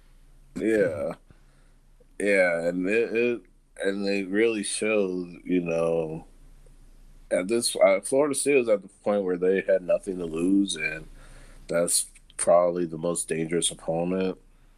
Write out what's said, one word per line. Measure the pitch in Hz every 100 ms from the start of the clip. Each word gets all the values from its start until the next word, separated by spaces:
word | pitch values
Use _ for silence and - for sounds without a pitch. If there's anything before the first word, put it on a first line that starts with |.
| - - - - - -
Yeah. | 107 110 92 76 76 87 _ - _ _ _ _ _ - - -
Yeah, | 101 98 90 82 85
and | 90 92
it, | 110 110
it, | 110 120 117 - _ _ -
and | 95 98 98
they | 101
really | 95 101 117 110
showed, | 98 - 107 107 98 92 87 87
you | - 90
know, | 85 82 82 82 80 80 - - - - - - - - - - -
at | 98 92
this, | 117 120
uh, | 92 95 98
Florida | - 135 147 135
State | 139 143
was | 117
at | 104
the | 95 -
point | - 104
where | 92 87
they | 92 95 95
had | 95
nothing | 87 - - 90
to | 85
lose, | 80 90 98 98 82
and | 80 80 - - - - - - -
that's | 85 87 - - - _ -
probably | - 87 87 87
the | 87 80
most | 87 85 -
dangerous | 80 80 85 -
opponent, | - - 82 87 92 95 87 - _ _